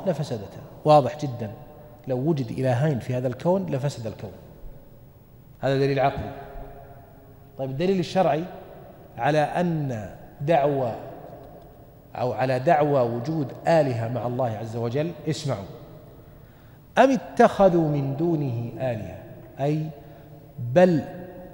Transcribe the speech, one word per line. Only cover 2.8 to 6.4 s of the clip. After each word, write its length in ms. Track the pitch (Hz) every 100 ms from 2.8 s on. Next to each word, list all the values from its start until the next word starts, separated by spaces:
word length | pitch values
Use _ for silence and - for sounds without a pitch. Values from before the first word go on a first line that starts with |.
| 151 123
في 160 | - 127
هذا 120 | 127
الكون 380 | 123 170 190 175
لفسد 420 | 139 143 127 110
الكون. 240 | - 101 - - - - - - - - - - - - -
هذا 180 | 131 135
دليل 220 | 139 135
عقلي. 320 | 135 - 107 -